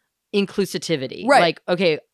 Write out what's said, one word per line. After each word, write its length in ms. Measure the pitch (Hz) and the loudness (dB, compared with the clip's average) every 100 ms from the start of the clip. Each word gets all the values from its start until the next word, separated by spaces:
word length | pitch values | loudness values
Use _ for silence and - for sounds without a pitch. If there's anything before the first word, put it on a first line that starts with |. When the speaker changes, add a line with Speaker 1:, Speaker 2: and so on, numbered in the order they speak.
| _ _ _ | _ _ _
Speaker 1:
inclusivity. 920 | 202 196 - 185 180 - 156 131 - 220 | 0 0 0 -2 -4 -2 -2 -4 -4 2
Speaker 2:
Right. 140 | 269 | 4
Speaker 1:
Like, 200 | 170 - - | 2 0 -4
okay, 320 | 175 185 151 - | 0 0 0 -6